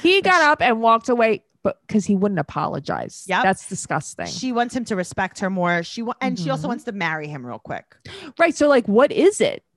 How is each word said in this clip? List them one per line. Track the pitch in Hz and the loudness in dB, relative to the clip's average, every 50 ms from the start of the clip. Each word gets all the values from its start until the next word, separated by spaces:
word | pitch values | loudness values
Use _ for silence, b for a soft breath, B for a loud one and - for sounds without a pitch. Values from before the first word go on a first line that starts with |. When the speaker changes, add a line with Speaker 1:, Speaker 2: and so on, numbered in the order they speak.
| - | 2
Speaker 1:
He | 339 370 392 | 4 4 4
Speaker 2:
But | 359 370 | 4 4
Speaker 1:
got | 370 349 | 4 4
Speaker 2:
she | 311 | 6
Speaker 1:
up | 294 302 302 - | 4 4 4 2
and | 254 233 226 226 | 2 2 2 4
walked | 226 226 226 - - | 4 4 4 2 0
away, | 247 240 226 226 214 - _ _ _ _ - | 0 2 2 2 2 0 _ _ _ _ -4
but | 196 - _ _ - | -4 -4 _ _ -2
'cause | - 214 185 | -2 0 2
he | - 202 | 2 2
wouldn't | 190 190 208 196 165 | 2 2 0 0 -2
apologize. | 147 - - 147 151 156 - 147 139 - - - - - - - - - | -4 -4 -4 -4 -4 -4 -4 -6 -6 -6 -6 -6 -6 -8 -12 -14 -6 -2
Speaker 2:
Yep. | 185 175 - | -2 0 2
Speaker 1:
That's | 190 190 - - - | 2 0 -2 -4 -10
disgusting. | 190 - - - 151 151 147 - - - 85 | -10 -10 -6 -4 -4 -6 -6 -6 -10 -12 -10
Speaker 2:
She | 87 - - - 262 247 | -10 -8 -8 -6 -4 -2
wants | 233 240 240 - | -2 -2 -2 -2
him | 254 233 | -6 -6
to | - 220 | -4 -4
respect | 185 180 - - - 190 185 - - | -4 -4 -4 -4 -4 -4 -4 -4 -4
her | 208 185 | -4 -2
more. | 196 185 175 175 175 170 170 | -2 0 0 2 0 0 -2
She | - - - 233 | -4 -8 -8 -8
wa-, | 226 247 - | -8 -6 -4
and | 262 254 254 185 | -4 -4 -4 -2
she | 170 165 | -4 -4
also | 269 - - | -4 -4 -4
Speaker 1:
Mm-hmm. | 285 | -4
Speaker 2:
wants | 240 302 - | -6 -6 -8
to | - 202 | -8 -6
marry | 202 180 160 160 156 151 151 | -4 -4 -4 -4 -4 -6 -8
him | 147 143 123 | -10 -10 -10
real | 123 117 110 | -12 -12 -12
quick. | - - 117 - - _ _ _ - B B B B 302 B - | -12 -12 -12 -12 -12 _ _ _ -20 B B B B -10 B 0
Speaker 1:
Right. | 330 339 - | 2 2 2
So, | - 294 294 | 4 4 4
like, | 285 262 - - | 4 4 4 4
what | 202 220 277 294 - | 4 4 4 4 4
is | - 277 381 427 - | 4 4 4 4 4
it? | 196 - - - - _ _ | 2 0 -2 -4 -10 _ _